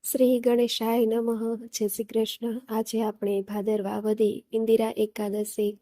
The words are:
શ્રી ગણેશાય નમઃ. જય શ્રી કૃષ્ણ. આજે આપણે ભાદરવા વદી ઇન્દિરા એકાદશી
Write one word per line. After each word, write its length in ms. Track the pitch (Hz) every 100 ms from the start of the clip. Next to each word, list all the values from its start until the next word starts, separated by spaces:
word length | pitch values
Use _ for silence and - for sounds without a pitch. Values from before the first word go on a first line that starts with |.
| -
શ્રી 280 | 269 254 254
ગણેશાય 640 | 240 240 240 - 220 233 220
નમઃ. 500 | 226 233 226 226 226 233
જય 220 | - 208
શ્રી 160 | -
કૃષ્ણ. 580 | 208 220 220 - 233 226 -
આજે 320 | 220 226 226
આપણે 400 | 214 214 202 196
ભાદરવા 580 | 196 208 202 214 196 208
વદી 460 | 214 214 214 - -
ઇન્દિરા 400 | 220 226 226 220 -
એકાદશી 800 | 214 - 208 208 214 - 208 208